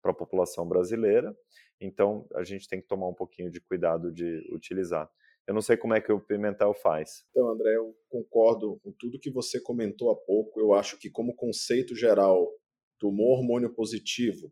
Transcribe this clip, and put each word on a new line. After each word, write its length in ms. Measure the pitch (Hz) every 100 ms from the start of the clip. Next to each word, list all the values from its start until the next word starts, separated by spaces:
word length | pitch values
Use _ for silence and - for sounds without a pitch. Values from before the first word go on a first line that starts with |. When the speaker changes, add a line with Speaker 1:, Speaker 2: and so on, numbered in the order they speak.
Speaker 1:
pra 120 | 90
população 540 | 90 85 92 87 - 85
brasileira, 680 | 87 90 113 107 110 - - _ _ _ -
então 480 | 95 95 101 104 -
a 100 | -
gente 240 | 90 98 -
tem 140 | 92
que 60 | -
tomar 200 | 98 92
um 60 |
pouquinho 380 | 90 92 - 90
de 100 | 87
cuidado 500 | - 92 85 82 85
de 320 | 82 85 80 -
utilizar. 580 | 82 - 95 90 85 76 _ _ _ -
Eu 80 |
não 80 | 104
sei 160 | 107 117
como 160 | 117
é 80 | 110
que 100 | -
o 80 | 104
Pimentel 540 | - 104 104 101 104
faz. 500 | 101 - 78 78 - _
Speaker 2:
Então, 200 | - 120
André, 260 | 113 113 113
eu 200 | 113 - _
concordo 720 | 123 110 113 113 113 107 -
com 80 | -
tudo 280 | 101 120 131
que 120 | 147
você 280 | 127 117 123
comentou 500 | - 120 107 98 117
há 60 | 104
pouco. 440 | - 104 107 -
Eu 140 | 107
acho 240 | 101 101 -
que, 120 | -
como 260 | - 117 120
conceito 600 | 123 110 - 123 127 117
geral, 560 | 117 101 98 92 87 - _ _ _ -
tumor 380 | 104 101 117 127
hormônio 360 | 123 120 120
positivo 800 | - 110 107 - - 120 92 82